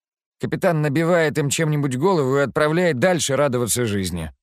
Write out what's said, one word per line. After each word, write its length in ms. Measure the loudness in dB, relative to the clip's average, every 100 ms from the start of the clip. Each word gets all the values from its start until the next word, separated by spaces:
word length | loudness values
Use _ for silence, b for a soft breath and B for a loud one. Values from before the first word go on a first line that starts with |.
| _ _ _ _
«Капитан 400 | -6 0 0 2
набивает 560 | 0 0 2 2 2 0
им 140 | -2
чем-нибудь 460 | -2 -2 0 -2 0
голову 420 | 0 2 2 0
и 40 |
отправляет 560 | 0 0 0 2 0 2
дальше 380 | 2 0 0 0
радоваться 480 | 0 0 -2 -2
жизни». 480 | -2 -2 -4 -6 -10 -12